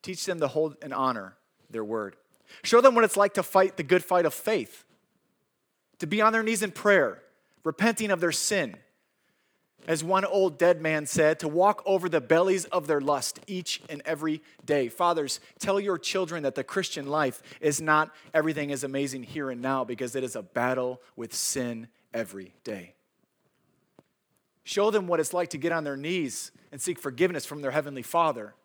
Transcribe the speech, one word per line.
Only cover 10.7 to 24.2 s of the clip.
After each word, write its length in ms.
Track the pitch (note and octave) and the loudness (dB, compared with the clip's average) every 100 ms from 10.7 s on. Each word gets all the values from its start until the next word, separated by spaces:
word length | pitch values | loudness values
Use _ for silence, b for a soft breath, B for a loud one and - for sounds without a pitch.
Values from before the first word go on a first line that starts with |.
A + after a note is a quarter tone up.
| E3+ | 4
man 240 | D#3+ D#3 D3 | 0 -2 -2
said, 340 | - D3+ D#3 | 2 4 2
to 80 | D#3+ | -2
walk 340 | D#3 G3 - - | 2 2 2 0
over 240 | F#3+ F3+ | 0 2
the 100 | D#3 | -2
bellies 460 | A#2+ D#3+ F#3 F#3 - | 2 2 4 0 0
of 200 | F3+ D3 | -4 0
their 140 | D3 | -2
lust 400 | C#3 C#3+ - - - | 0 -2 -4 -10 -10
each 340 | F#3 E3+ - - | -10 -6 -10 -10
and 120 | D#3 - | -12 -6
every 360 | D#3+ D#3 D#3 b b | -4 -4 -6 b b
day. 260 | - D3 B2 | -2 0 0
Fathers, 500 | - F3 E3 C#3 - B _ | 0 0 0 -2 -8 B _
tell 220 | - G3 | -2 -2
your 180 | G3 F3 | 0 -4
children 460 | - F#3+ F3 E3 | -2 -4 -4 -2
that 120 | C#3 - | -4 -4
the 100 | C3 | -6
Christian 420 | G3 F3+ - C#3 | -4 -4 -8 -4
life 340 | D3+ C#3 - B B | 0 -2 -4 B B
is 200 | D#3 D3 | -2 0
not 320 | D#3 D3+ D#3 B B | 2 2 2 B B
everything 380 | D#3+ D#3 D#3 C#3+ | 0 0 -2 -4
is 120 | C#3 | -4
amazing 400 | C3+ C#3 C#3 C3 | -4 -4 -4 -6
here 260 | A2+ D#3 C3+ | -10 -8 -8
and 120 | B2 | -6
now, 240 | C3 C3+ B2 | -4 -2 -4
because 320 | A#2+ B2+ C3+ | -6 -6 -4
it 60 | |
is 120 | B2+ A2+ | -6 -8
a 80 | |
battle 580 | F#2+ B2 B2 B2+ B2+ B2 b - | -8 -2 0 0 -4 -8 b -14
with 180 | A2+ | -10
sin 540 | - - C#3 B2 A#2 A#2 _ _ | -6 -4 -4 -4 -8 -14 _ _
every 400 | A#2 G#2 G2 F2+ _ - | -8 -8 -10 -16 _ -12
day. 280 | G2 F2 _ _ _ _ _ _ _ _ _ _ _ _ _ | -12 -14 _ _ _ _ _ _ _ _ _ _ _ _ _